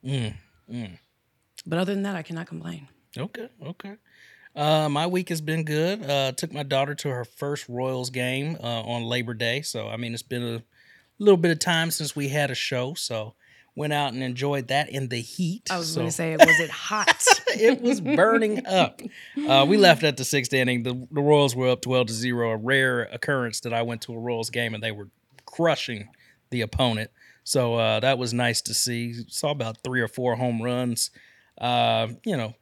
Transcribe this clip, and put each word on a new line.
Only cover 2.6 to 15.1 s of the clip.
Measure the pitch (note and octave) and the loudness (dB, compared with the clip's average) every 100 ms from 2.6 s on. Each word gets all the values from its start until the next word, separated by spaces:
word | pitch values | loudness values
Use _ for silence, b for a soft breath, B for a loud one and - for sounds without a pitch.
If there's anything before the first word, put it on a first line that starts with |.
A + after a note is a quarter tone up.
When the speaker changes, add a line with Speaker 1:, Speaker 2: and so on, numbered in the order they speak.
| E3 E3 C#3 _ _ - | -10 -12 -14 _ _ -10
Speaker 1:
Okay, | E3+ - A#3 _ | -10 -10 -16 _
okay. | D3 F3+ G3 G#3 _ b b b b C#3+ | -16 -14 -14 -16 _ b b b b -2
Uh, | D3+ D#3 D3+ | 4 4 4
my | C#3+ E3+ | 0 0
week | F#3 F3+ | 0 -2
has | E3 | -4
been | D#3 D#3+ D#3 | -2 -2 0
good. | D3+ E3 G#3 C#3+ | 0 0 -2 -2
Uh, | C#3 C3+ | 0 0
took | C3 D#3+ | -2 -6
my | C#3+ | -6
daughter | C#3 C3+ C#3 | 0 0 0
to | D3 D3 | -2 -4
her | B2 A#2+ | -4 -8
first | - C#3+ C#3+ - | -8 -6 -6 -6
Royals | A#2+ C3 B2+ B2+ | -6 -4 -4 -6
game, | B2+ B2 C3 D3 E3 | -2 -2 -2 -2 -6
uh, | A#2+ A#2 | -4 -6
on | A2+ A#2+ | -4 -4
Labor | A#2 B2 A#2 | -2 -2 -2
Day. | A2+ A#2 B2+ | -2 -2 -2
So, | D#3 A#2 G#2+ | -4 -6 -6
I | A2+ | -6
mean, | A#2+ | -6
it's | A#2 | -8
been | - B2 | -6 -6
a | A#2+ A#2 - b b b b _ | -4 -6 -10 b b b b _
little | G#3 F#3 | 6 8
bit | E3+ | 6
of | D#3+ | 2
time | - E3 E3 | 2 2 2
since | - D3 - | -2 -4 -2
we | C#3 | -2
had | D3 C#3+ | 0 0
a | B2+ | -2
show. | - B2+ B2+ | -2 -2 -2
So | E3+ - A2+ G#2+ - b b b - | -4 -6 -6 -6 -12 b b b -6
went | D3 | 0
out | D3 C#3+ | 2 0
and | A#2+ | -2
enjoyed | B2+ B2 C#3 C#3 B2 | -4 -2 0 -2 0
that | C#3 D3 | 0 0
in | C#3 | -4
the | C3+ | -4